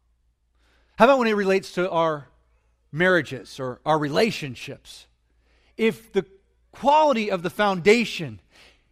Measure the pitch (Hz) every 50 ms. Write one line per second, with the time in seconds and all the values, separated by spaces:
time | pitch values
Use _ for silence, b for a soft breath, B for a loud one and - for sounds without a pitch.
0 | _ _ _ _ _ _ _ _ _ _ _ _ _ _ _ _ _ _ _ -
1 | 220 262 277 262 233 220 214 202 196 190 190 190 190 - - 180 180 185 170 165
2 | 165 165 151 147 135 - _ _ _ _ _ _ _ _ _ _ _ _ 139 151
3 | 180 185 185 170 135 - 135 117 98 - - - 131 127 123 - - 151 156 156
4 | 151 139 147 - 233 226 - - 156 135 117 - - - 123 - _ - - -
5 | - _ _ _ _ _ _ _ _ _ _ _ _ _ _ - 220 226 - -
6 | - - - 196 185 - - _ _ _ _ _ _ _ - - 208 285 294 311
7 | 311 294 254 226 208 208 190 180 165 175 - - 208 202 190 180 143 202 220 240
8 | 214 - - - 165 127 107 - _ _ b b b b b b b b